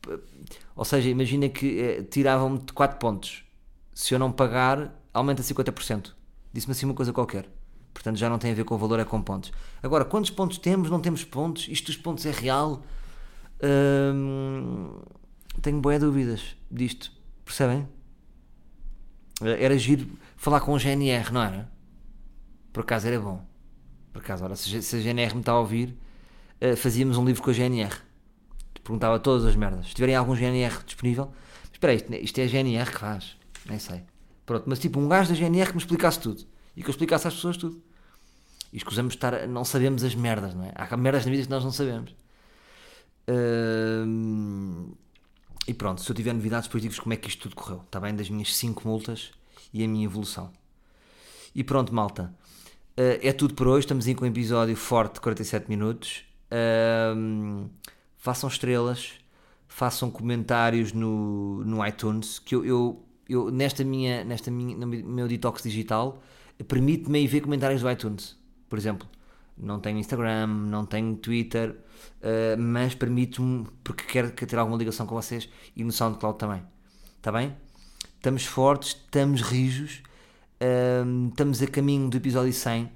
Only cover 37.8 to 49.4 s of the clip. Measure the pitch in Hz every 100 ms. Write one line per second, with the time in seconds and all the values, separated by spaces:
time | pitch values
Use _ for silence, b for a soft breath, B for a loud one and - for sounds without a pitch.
37.8 | - B B B B B B B B 110
38.8 | - 107 123 - 123 120 107 123 123 139
39.8 | 131 131 123 113 117 110 98 90 92 -
40.8 | - 120 127 135 123 135 131 135 127 127
41.8 | 139 117 120 - B B B B B B
42.8 | B B B _ - 123 120 117 113 113
43.8 | 110 110 113 110 113 107 104 98 98 85
44.8 | 87 - _ _ _ _ _ - - 120
45.8 | 104 92 - 110 113 117 107 117 117 120
46.8 | 110 - - 110 - - - - - 92
47.8 | 90 98 101 104 95 107 101 - 117 110
48.8 | 113 110 110 113 - -